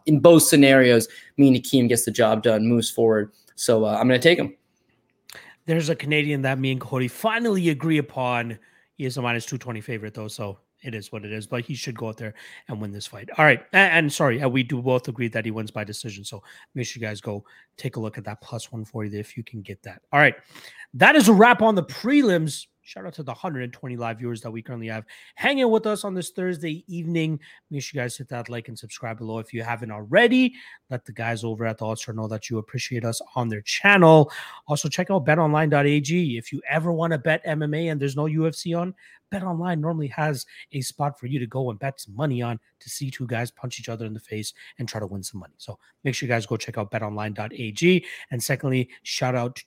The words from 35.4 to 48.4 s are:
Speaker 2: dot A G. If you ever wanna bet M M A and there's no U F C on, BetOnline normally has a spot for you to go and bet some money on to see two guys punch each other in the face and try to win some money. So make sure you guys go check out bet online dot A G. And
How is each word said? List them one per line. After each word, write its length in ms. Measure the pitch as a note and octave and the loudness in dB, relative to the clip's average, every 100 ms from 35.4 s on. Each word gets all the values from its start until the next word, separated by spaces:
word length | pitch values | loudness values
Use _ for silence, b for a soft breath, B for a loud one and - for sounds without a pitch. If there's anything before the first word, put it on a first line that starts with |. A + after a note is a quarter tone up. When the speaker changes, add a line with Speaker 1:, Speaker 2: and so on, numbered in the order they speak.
| D#3 D3+ D#3 | 2 2 2
Speaker 2:
dot 160 | C#3+ | 2
A 160 | C#3+ D3 | 2 0
G. 380 | C#3 F3 D#3+ A#2 | 0 -2 -2 -4
If 120 | - | -8
you 120 | C#3 C3 | -10 -4
ever 240 | D#3 E3+ | -4 -2
wanna 280 | E3 E3 D#3 | -2 -2 -2
bet 240 | D#3+ D#3+ | 0 -2
M 180 | - D#3 | -2 -4
M 120 | D3+ | -2
A 140 | D3+ E3 | -2 -2
and 120 | D3 | -2
there's 160 | C#3 C3+ | -4 -4
no 80 | |
U 220 | D#3 D#3 D#3+ | -2 0 -2
F 80 | |
C 180 | D#3 F3 | -4 -6
on, 220 | E3+ F3+ F#3+ b b - | -4 -4 -10 b b -12
BetOnline 500 | G3+ F#3 E3 F3+ E3 | -8 -6 -4 -4 -2
normally 260 | D#3 E3 C#3+ | -2 -4 -4
has 400 | C3+ D3+ C3+ - B B | -4 -4 -4 -10 B B
a 80 | C#3+ | -10
spot 400 | B2 - C#3+ - | -8 -6 -6 -6
for 60 | B2 | -6
you 120 | C#3 | -6
to 80 | A#2+ | -6
go 220 | C3 B2 | -6 -6
and 100 | G#2 | -6
bet 220 | C3+ - | -8 -10
some 160 | - G2+ | -12 -6
money 240 | D3+ B2 | -4 -2
on 180 | A#2+ A2 _ _ | -4 -6 _ _
to 80 | - | -16
see 220 | - C3+ | -10 -10
two 160 | - B2 | -8 -6
guys 240 | A#2 A#2+ | -6 -6
punch 280 | - B2 - | -10 -12 -12
each 120 | A2+ | -12
other 160 | A2+ A2 | -10 -10
in 80 | |
the 60 | G#2+ | -12
face 340 | - G#2+ G#2 - b b | -12 -10 -10 -14 b b
and 100 | A#2 | -10
try 100 | A2+ | -8
to 80 | G2 | -8
win 160 | G2 | -10
some 180 | F#2 G2+ | -12 -14
money. 120 | F#2 _ | -16 _
So 200 | - G2+ _ _ | -18 -18 _ _
make 120 | C3+ | -6
sure 120 | A#2+ A#2+ | -4 -2
you 60 | |
guys 140 | A#2+ G#2 | -2 -2
go 100 | A2+ | -6
check 220 | - A#2 | -6 -8
out 120 | G2+ | -6
bet 120 | A2+ | -6
online 320 | G#2+ G#2 G#2+ | -6 -6 -8
dot 180 | G2+ G#2+ | -8 -10
A 180 | - A2+ | -10 -10
G. 340 | G2+ E3+ F3+ B B B | 0 4 4 B B B
And 120 | B2+ | -6